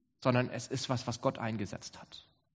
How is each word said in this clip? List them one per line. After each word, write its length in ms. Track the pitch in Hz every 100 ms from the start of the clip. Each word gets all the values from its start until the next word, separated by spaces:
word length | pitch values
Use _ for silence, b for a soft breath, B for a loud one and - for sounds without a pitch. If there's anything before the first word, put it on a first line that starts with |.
| _ -
sondern 280 | - 123 123
es 180 | 123 -
ist 220 | 127 -
was, 180 | 123 -
was 140 | 120
Gott 160 | 135 -
eingesetzt 640 | 98 113 101 - - -
hat. 240 | - - - _ _